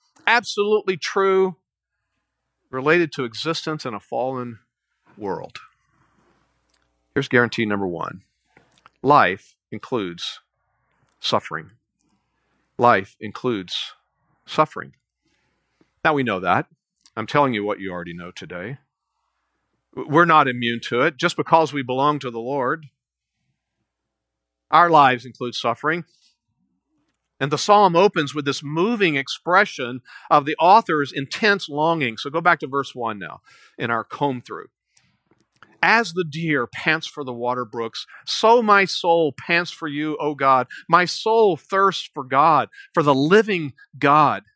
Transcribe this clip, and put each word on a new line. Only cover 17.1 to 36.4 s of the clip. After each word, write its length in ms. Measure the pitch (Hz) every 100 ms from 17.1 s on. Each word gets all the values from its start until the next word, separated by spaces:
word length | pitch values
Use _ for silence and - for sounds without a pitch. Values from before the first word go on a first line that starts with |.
I'm 120 | - 110
telling 260 | 147 139
you 100 | 113
what 160 | 104 101
you 140 | 95
already 220 | 90 87
know 160 | 85 87
today. 480 | - 82 87 98 139 _ _ _ _ _ _ _ _ _ _ _
We're 300 | - - 151
not 240 | 170 156 135
immune 320 | 123 120 117
to 180 | - 120
it 160 | 151 131
just 180 | 170 -
because 380 | 147 165 156
we 80 | 139
belong 380 | 127 127 143 147
to 100 | 131
the 100 | 117
Lord. 460 | 117 143 127 160 147 _ _ _ _ _ _ _ _ _ _ _ _ _ _ _ _ _ _
Our 180 | 156 170
lives 380 | 156 139 123 123
include 280 | 117 123
suffering. 520 | - 123 117 147 170 165 _ _ _ _ _ _ _ _ _ _ _ _ -
And 120 | 139
the 80 | 143
psalm 380 | - 208 196 170
opens 400 | 202 190 147 139
with 80 |
this 180 | 139 135
moving 540 | 139 156 196 240 190 143
expression 840 | 135 - - 180 208 - 123 127 - - -
of 160 | 147 139
the 80 | 160
author's 500 | 170 214 - 156 139
intense 560 | - 139 - 214 202 -
longing. 480 | 143 156 165 127 110
So 140 | 143
go 100 | 151
back 200 | 175 165
to 80 | 143
verse 260 | 135 131
one 240 | 127 113 104
now 220 | 82 - _ _ _ -
in 140 | 120
our 140 | 117
comb 360 | 107 - 143 127
through. 280 | - 90 - _ _ _ _ _ _ _ _ _ _ _
"As 300 | 165 220 208
the 120 | 170
deer 440 | 165 147